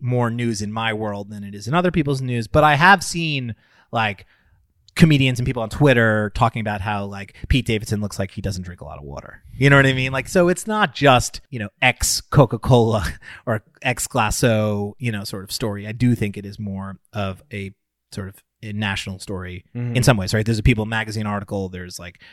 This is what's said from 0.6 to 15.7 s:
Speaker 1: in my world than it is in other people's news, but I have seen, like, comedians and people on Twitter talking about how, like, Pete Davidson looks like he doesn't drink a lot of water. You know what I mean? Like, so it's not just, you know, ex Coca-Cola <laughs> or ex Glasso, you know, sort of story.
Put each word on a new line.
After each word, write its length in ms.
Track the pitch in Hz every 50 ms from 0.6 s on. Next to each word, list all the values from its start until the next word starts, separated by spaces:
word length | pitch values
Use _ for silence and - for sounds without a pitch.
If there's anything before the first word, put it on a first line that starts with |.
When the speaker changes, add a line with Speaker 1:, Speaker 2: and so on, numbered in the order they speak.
Speaker 1:
in 120 | 107 104
my 200 | 107 113 113 113
world 380 | 107 107 110 104 101 101 104 101
than 140 | 107 101 101
it 100 | 101 104
is 140 | 101 101 117
in 40 |
other 200 | 151 180 180 180
people's 280 | 170 175 143 143 139 131
news, 280 | 131 123 123 120 110 -
but 160 | - 151 151
I 100 | 151 147
have 300 | 135 170 185 202 175 -
seen, 500 | - - 170 170 156 147 139 123 117 101 - _ _ _ _ _ _
like, 340 | - 117 110 104 98 - - _ _ _ _ _ _ _ _ _ _ _ _ _ _
comedians 420 | - 170 160 151 135 135 131 123 117
and 80 | 123
people 160 | 135 120 120
on 60 | 110 107
Twitter 600 | - - 147 143 127 120 113 110 107 107 107 101 -
talking 260 | - 127 113 - 120
about 200 | 107 107 104 101
how, 240 | 95 110 104 101 101
like, 320 | 101 101 98 98 - - - - -
Pete 160 | - 131 110
Davidson 360 | - 110 104 113 - 117 104
looks 180 | 104 98 - -
like 140 | 98 -
he 80 | - 110
doesn't 240 | 95 95 92 92 90
drink 160 | 90 85 -
a 40 | -
lot 140 | 73 80 -
of 60 | 73
water. 400 | 69 69 - - - - - _ -
You 180 | - 113 131 143
know 60 | 139
what 100 | 139 135
I 60 | 135
mean? 180 | 131 127 127 131
Like, 180 | 135 131 120 -
so 200 | - 190 175 175
it's 180 | 180 - -
not 260 | 214 214 214 208 147
just, 480 | - - 143 139 127 123 - - - - - _
you 100 | 131 117
know, 80 | 104 - - _
ex 400 | 131 127 120 - - - - -
Coca-Cola 840 | - _ - 151 131 - 123 110 - - 131 120 113 113 113 104 85 - - - - -
<laughs> 180 | - - _
or 160 | 123 110 104 - _ _ _
ex 280 | - 131 120 - - -
Glasso, 840 | - 123 110 104 - - 139 120 110 110 107 107 104 104 101 104 101 -
you 140 | 127 117
know, 100 | 110 101
sort 220 | 98 - - 98 95
of 80 | -
story. 340 | - - - 107